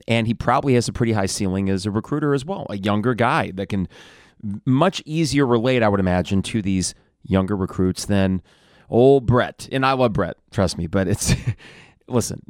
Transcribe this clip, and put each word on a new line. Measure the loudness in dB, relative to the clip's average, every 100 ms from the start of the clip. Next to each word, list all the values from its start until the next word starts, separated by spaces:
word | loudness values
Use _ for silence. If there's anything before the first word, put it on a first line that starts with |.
| -4
and | -2 0
he |
probably | -2 0 0 2
has | 2 0
a |
pretty | -2 0
high | 0 -2
ceiling | -2 -2 -2 0
as | -2 -2
a |
recruiter | -4 -4 -4 -2
as | -2
well, | -4 -10 -8
a | -6
younger | -2 0 0
guy | 0 0 0 -2
that | -6 -4
can | -4 -4 -8 -20 -20 _ _ -10 -6 0
much | 2 2 0 -6
easier | -2 0 2 2
relate, | 2 2 2
I | 2
would | 2
imagine, | 2 0 0 -2
to | 0 -2
these | -2 -2 -2 -6 _ _
younger | 0 2 2 -2
recruits | -4 0 0 0 -2
than | 0 2 0 -6 _ _ _ -2
old | 4 6 6 4
Brett. | 2 0 -6 -8
And | -2 0
I |
love | 2 2
Brett, | 0 -4 -6 _
trust | -2 -2 -2
me, | -4
but | -2 0
it's, | 0 0 0
<laughs> | -2 -8 -10 -20 -20 _ -4
listen, | -2 -2 -8 -16